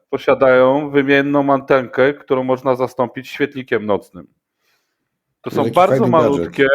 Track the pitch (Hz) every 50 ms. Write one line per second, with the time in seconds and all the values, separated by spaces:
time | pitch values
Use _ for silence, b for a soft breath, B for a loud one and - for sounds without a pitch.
0 | _ _ 139 131 - 147 131 - 135 131 127 127 131 131 135 147 156 143 139 143
1 | 135 139 139 139 139 143 143 143 139 139 139 131 131 - 139 135 123 110 - 131
2 | 127 143 143 143 - - 139 131 127 131 127 123 - 135 127 123 131 120 - -
3 | 123 110 - 135 127 - - - 143 139 139 135 127 - 123 104 104 104 101 90
4 | - _ - 87 73 _ _ _ _ _ _ _ _ _ _ _ _ _ _ _
5 | _ _ _ _ _ _ _ _ - 123 - 147 139 113 110 175 185 - 131 139
6 | 220 - 147 160 151 143 143 143 85 82 - 143 139 135